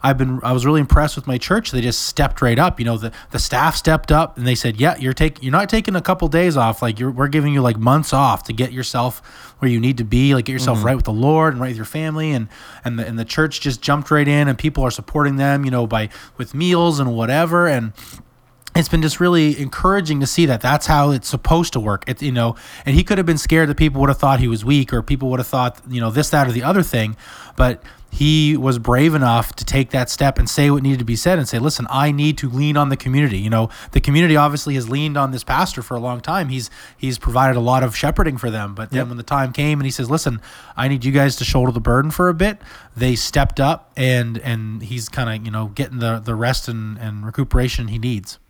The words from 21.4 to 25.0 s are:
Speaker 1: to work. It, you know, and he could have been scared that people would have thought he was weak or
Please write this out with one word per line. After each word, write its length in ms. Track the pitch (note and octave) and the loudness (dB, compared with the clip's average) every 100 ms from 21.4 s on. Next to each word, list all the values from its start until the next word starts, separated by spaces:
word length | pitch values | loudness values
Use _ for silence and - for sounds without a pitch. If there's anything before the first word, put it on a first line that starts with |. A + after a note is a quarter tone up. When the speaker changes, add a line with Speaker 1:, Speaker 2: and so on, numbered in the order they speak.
| - E3 E3+ | 2 2 2
Speaker 1:
to 60 | B2+ | -2
work. 240 | G#2 G2 - | -2 -4 -4
It, 140 | B2 | -6
you 100 | D3 | -2
know, 240 | B2+ A#2 A#2 - - - | 0 0 -2 -12 -10 2
and 100 | C#3 | 2
he 80 | |
could 140 | - G3 | 4 0
have 80 | E3+ | 2
been 120 | D#3 | 0
scared 320 | - D#3+ D#3 | 2 2 2
that 80 | D3 | 2
people 240 | D#3 C3+ | 0 2
would 80 | C#3 | 0
have 100 | C3+ | 2
thought 200 | C#3+ C3+ | 2 2
he 80 | B2 | 2
was 180 | A2+ A2 | -2 2
weak 260 | C#3+ B2+ | 2 2
or 80 | B2 | -2